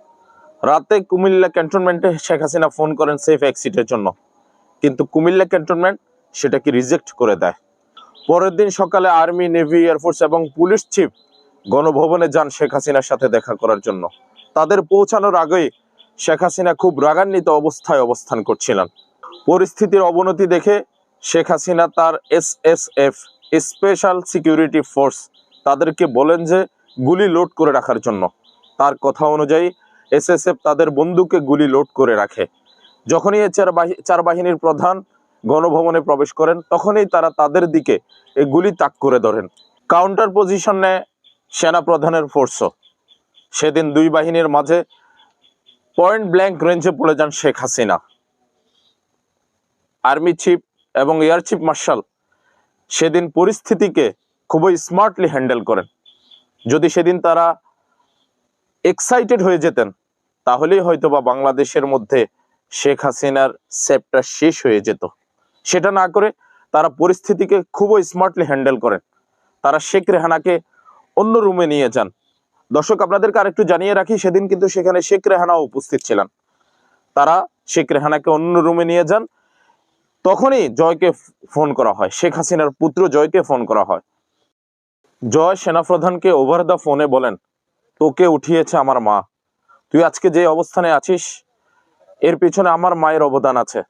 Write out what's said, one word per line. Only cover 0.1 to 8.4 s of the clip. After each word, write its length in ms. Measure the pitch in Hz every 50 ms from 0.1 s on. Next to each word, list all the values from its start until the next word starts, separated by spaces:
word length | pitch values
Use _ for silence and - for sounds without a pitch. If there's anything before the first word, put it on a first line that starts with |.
| _ _ _ _ _ _ - - _ _ -
রাতে 400 | 131 147 165 - - 214 202 190
কুমিল্লা 460 | - 185 185 190 196 190 185 185 170
ক্যান্টনমেন্টে 680 | - 180 160 156 196 190 185 180 175 170 170 185 165 151
শেখ 240 | - - 170 147
হাসিনা 280 | 156 143 147 170 160 147
ফোন 260 | - - 156 156 151
করেন 220 | 143 156 143 147 139
সেফ 260 | - 156 156 131 143
এক্সিটের 420 | 135 123 - - 123 95 123 117
জন্য, 260 | - 127 110 101 92 90 _ _ _ _ _ _ _ _ _ _ _ _ _
কিন্তু 240 | - 143 131 135 147
কুমিল্লা 400 | - - 156 165 175 185 190 185
ক্যান্টনমেন্ট 540 | 180 190 175 156 - 180 170 175 190 202 - _ _ _ _ _ _ _
সেটাকে 380 | - - 131 127 135 - 143
রিজেক্ট 400 | 123 123 127 127 165 156 - -
করে 240 | - - 123 110 98
দেয়। 180 | 82 92 87 - - _ _ _ _ _ _ _ - - _ _ - - -
পরের 220 | 165 175